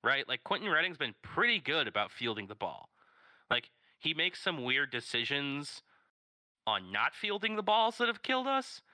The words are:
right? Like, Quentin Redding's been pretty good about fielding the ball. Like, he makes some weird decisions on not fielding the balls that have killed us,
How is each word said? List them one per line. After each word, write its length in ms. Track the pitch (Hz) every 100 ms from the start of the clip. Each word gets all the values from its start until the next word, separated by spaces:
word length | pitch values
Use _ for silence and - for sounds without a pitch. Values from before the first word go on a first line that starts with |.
| 117
right? 220 | 135 -
Like, 180 | 127 -
Quentin 240 | 196 202
Redding's 280 | 156 180 151
been 180 | 131 -
pretty 380 | - - 233 214
good 280 | 135 156 117
about 220 | 104 101
fielding 360 | - 120 107 98
the 80 | 101
ball. 340 | 90 - - _ _ _ - - -
Like, 200 | 120 - _ _ _
he 140 | 160
makes 280 | 160 180 -
some 220 | 190 160
weird 260 | 123 131 139
decisions 920 | 120 - 117 120 143 143 139 143 - - _ _ _ _ _ _ _ -
on 280 | 101 92
not 200 | 104 131
fielding 440 | - 208 202 220 214
the 60 |
balls 340 | 202 214 226 233
that 100 | 240
have 160 | 226
killed 240 | - 262 262
us, 340 | 269 - - -